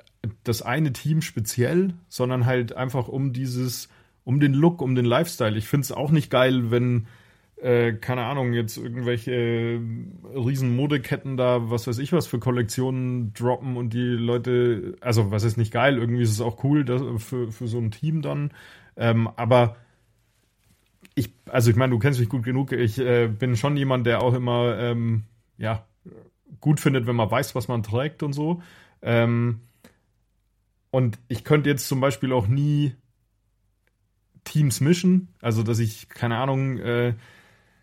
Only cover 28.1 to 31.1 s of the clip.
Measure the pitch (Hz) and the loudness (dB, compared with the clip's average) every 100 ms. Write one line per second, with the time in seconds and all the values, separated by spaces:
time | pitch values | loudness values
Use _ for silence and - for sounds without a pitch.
28.1 | - 147 139 151 175 - - - _ 117 | -4 -6 -4 -2 -4 -8 -20 -20 _ 0
29.1 | 117 117 117 120 113 - _ - _ _ | 2 4 2 0 -4 -10 _ -20 _ _
30.1 | _ _ _ _ _ _ _ _ 131 123 | _ _ _ _ _ _ _ _ 0 0